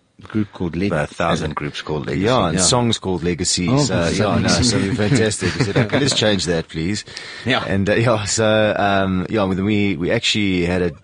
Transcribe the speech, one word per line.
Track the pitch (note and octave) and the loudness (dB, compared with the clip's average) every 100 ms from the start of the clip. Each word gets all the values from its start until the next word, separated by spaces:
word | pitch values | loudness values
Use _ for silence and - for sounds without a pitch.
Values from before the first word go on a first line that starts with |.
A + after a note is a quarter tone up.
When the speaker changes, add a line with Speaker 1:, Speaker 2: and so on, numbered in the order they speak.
| _ _ | _ _
Speaker 1:
group | F#2+ A2 G#2 | -8 -4 -4
called | - F2+ E2 | -4 -4 -2
Leg- | G2 | -2
Speaker 2:
There | D#2 | 0
are | |
a | D2 | -2
thousand | - E2+ E2 D#2 D2 | -2 -2 0 -2 -6
groups | D2 - | -8 -8
called | - D2+ A#1 | -6 -6 -4
Legacy. | D2 G2+ | -2 2
Speaker 3:
Yeah, | B2+ F2+ | 2 2
and | F2+ | 2
Speaker 1:
Yeah. | |
Speaker 3:
songs | F2+ B2+ A#2+ A2 | 2 2 2 -2
called | F#2+ F2+ | -2 -2
Legacy. | E2+ F2 F2+ - F2+ | -2 -2 -2 -2 2
Speaker 1:
Oh, | C3+ | 2
Speaker 3:
So, | C#3 F2+ E2+ | 2 0 0
Speaker 1:
for | |
Speaker 3:
yeah, | E2+ | 0
Speaker 1:
some | G2+ F2+ | 0 2
Speaker 3:
no, | F2+ | 2
so | F2 E2+ G2+ | 2 2 2
Speaker 1:
reason. | G2 | 0
Speaker 3:
we | G2+ | 0
fantastic. | G#2 C3 A2 G2+ F2+ - | 2 2 2 0 -2 -2
We | A#2 | 0
said, | C3+ | 0
"Okay, | A2 C#3 | 0 2
let's | C#3 - | 0 2
change | G#2+ G2+ E2 | 2 2 0
that, | E2 E2 | -2 -2
please." | D#2 E2 G#2 - - - - A2+ | -4 -4 -4 -8 -14 -14 -10 -2
Speaker 1:
Yeah. | B2 | -2
Speaker 3:
And, | - G2 G2 | 0 0 2
uh, | |
yeah, | G#2 A#2+ A2 G2+ | 2 4 2 0
so, | - A2 G#2+ G#2+ F#2+ | 0 2 4 2 2
um, | G2+ G2 G2 F#2 F2+ | 2 2 2 0 0
yeah, | G#2+ F#2+ | 0 0
we, | F#2 | 0
we, | F#2+ G#2+ G2+ D#2+ | 0 0 0 0
we | E2+ | 0
actually | A2+ - A2+ G2+ F2+ F2 | 0 0 0 0 0 0
had | F2+ F2+ D2+ | 0 -2 -4